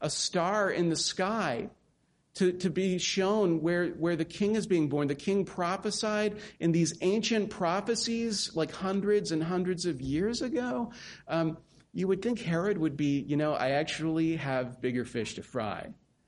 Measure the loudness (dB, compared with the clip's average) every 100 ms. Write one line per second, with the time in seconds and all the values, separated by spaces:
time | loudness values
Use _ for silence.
0 | -4 -2 -2 0 0 2 2 2 0 0
1 | -2 -2 -2 0 -2 -2 -6 -14 _ _
2 | _ _ _ 2 2 2 0 2 2 2
3 | 0 2 2 4 4 4 2 2 0 0
4 | 0 0 -2 0 2 2 2 2 4 2
5 | 0 0 0 0 0 -2 -2 -2 -2 -2
6 | 0 0 0 -2 -10 -2 2 4 4 2
7 | 0 2 2 0 0 -2 0 0 0 -2
8 | -2 -2 -2 -2 -4 -2 -2 -2 -2 0
9 | 2 2 2 0 0 0 0 0 -2 -4
10 | -2 0 0 0 -2 -2 -2 -2 -4 -8
11 | -16 -18 -4 0 0 -2 -12 -20 _ -2
12 | 0 0 0 -2 0 0 0 0 0 0
13 | 0 0 0 0 2 2 2 0 0 -2
14 | -2 0 0 0 -2 -2 -4 -4 -2 -2
15 | -2 -4 -4 -6 -8 -4 -4 -6 -10 -16
16 | _ _